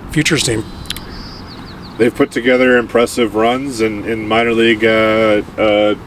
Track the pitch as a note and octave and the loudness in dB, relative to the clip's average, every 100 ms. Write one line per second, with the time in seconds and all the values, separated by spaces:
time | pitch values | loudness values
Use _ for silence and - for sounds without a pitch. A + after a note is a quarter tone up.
0 | - - D3 C#3+ - A2 - - - - | -6 -2 0 0 0 -2 -4 -10 -10 -12
1 | - - - - - - - - - - | -12 -14 -16 -16 -16 -16 -16 -16 -10 0
2 | A#2 - C#3 - A#2+ B2+ B2+ B2 A2+ A#2 | 0 2 -2 0 2 4 4 4 2 2
3 | A#2+ - A#2 G#2 A2+ B2+ C#3 A#2 A2 G#2 | 2 2 0 2 2 0 -4 -2 -2 -2
4 | F#2+ A2+ G#2+ A2 A#2 A2+ A2+ A2+ A2 A2 | -6 -6 -2 0 2 2 2 4 2 2
5 | A2 A2 A2 G#2 G2+ - G#2+ G#2 G#2 G2+ | 2 2 2 2 -2 -2 2 4 2 0